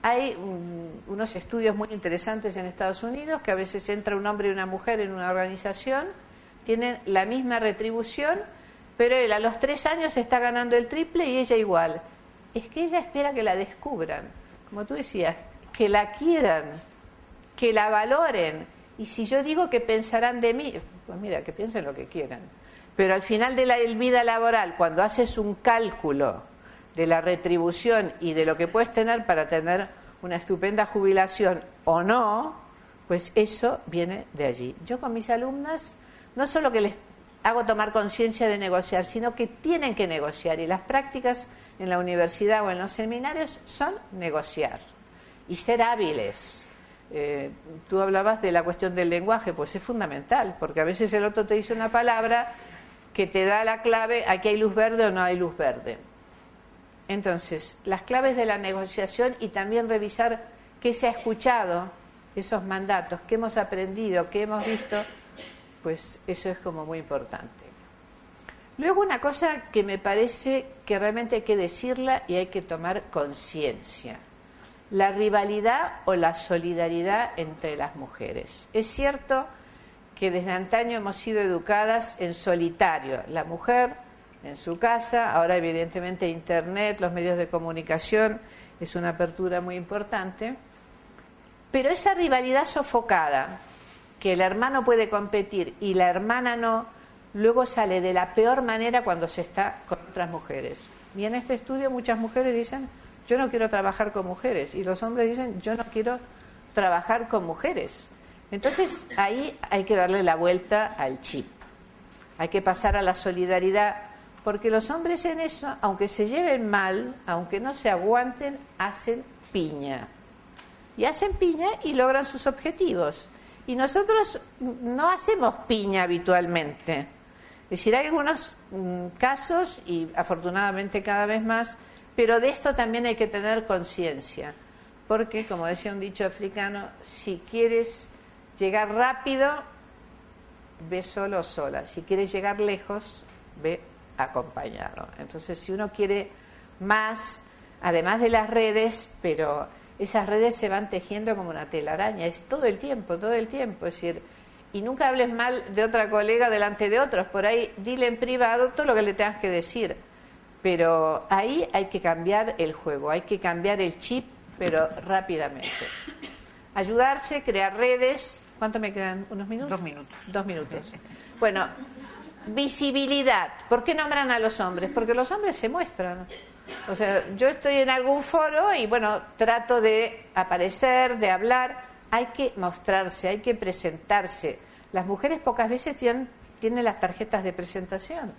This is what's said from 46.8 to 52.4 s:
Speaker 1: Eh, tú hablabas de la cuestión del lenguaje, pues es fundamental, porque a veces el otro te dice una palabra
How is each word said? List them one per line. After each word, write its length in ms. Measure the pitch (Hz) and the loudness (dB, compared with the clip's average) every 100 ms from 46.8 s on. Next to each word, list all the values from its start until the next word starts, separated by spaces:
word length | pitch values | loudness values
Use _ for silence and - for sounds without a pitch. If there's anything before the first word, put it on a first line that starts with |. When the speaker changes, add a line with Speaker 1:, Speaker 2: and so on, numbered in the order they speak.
| - - - | -20 -20 -10
Speaker 1:
Eh, 380 | 151 143 143 139 143 156 160 - | -6 -4 -4 -6 -12 -18 -18 -2
tú 120 | 190 | 0
hablabas 400 | 196 190 202 220 | 2 4 2 2
de 100 | 196 | 4
la 100 | 170 | 2
cuestión 320 | 170 175 185 | 2 -2 -2
del 160 | 180 175 | 0 0
lenguaje, 440 | 175 190 220 208 | 2 2 0 0
pues 200 | 165 147 190 | -4 -4 -6
es 60 | |
fundamental, 760 | - 233 180 143 143 254 208 - | -6 -4 -4 -6 2 2 2 -4
porque 220 | 156 160 | -4 0
a 20 | |
veces 280 | 160 185 220 | 0 2 0
el 100 | 214 | 2
otro 240 | 208 208 208 | 2 0 2
te 80 | 214 | 0
dice 180 | 214 | 0
una 160 | 226 226 | -2 0
palabra 640 | 233 240 226 220 233 | 2 2 2 2 0